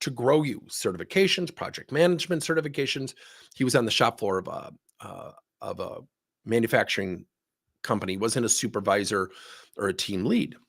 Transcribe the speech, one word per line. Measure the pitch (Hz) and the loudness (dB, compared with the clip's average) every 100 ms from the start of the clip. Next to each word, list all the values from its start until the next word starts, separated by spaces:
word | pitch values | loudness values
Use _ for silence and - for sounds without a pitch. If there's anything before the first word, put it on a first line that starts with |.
to | - | -6
grow | 120 123 151 | 0 4 4
you? | 147 107 - | 4 -4 -8
Certifications, | - 107 87 - 190 190 - 175 | -4 -4 -4 -2 2 4 2 -2
project | - 92 - - | -6 -10 -10 -6
management | 143 175 170 - 165 | 2 4 4 0 -4
certifications. | - 160 151 143 135 143 131 - - - - | 0 -2 -2 -4 -2 -4 -6 -10 -20 -20 -20
He | - | -2
was | 127 | 2
on | 135 | 4
the | 113 | 4
shop | - 117 - | 4 2 2
floor | 101 95 | 0 0
of | 92 | -2
a, | 80 71 - _ _ | -8 -12 -18 _ _
uh, | 95 92 - - _ _ | -14 -14 -14 -18 _ _
of | 101 - | -10 -8
a | 92 - - _ _ _ | -8 -10 -16 _ _ _
manufacturing | - 117 113 127 101 - 95 90 - _ _ _ _ _ | 0 2 4 2 2 0 -2 -6 -12 _ _ _ _ _
company, | - 107 95 95 | -2 -2 -2 -2
wasn't | 110 127 113 | 0 0 0
a | |
supervisor | - 117 104 98 101 95 104 92 - - - - - | 0 0 -2 2 2 2 0 -2 -6 -20 -20 -18 -4
or | 101 | -2
a | |
team | 92 - 98 | -2 -4 -2
lead. | 113 226 80 - | 0 2 0 -6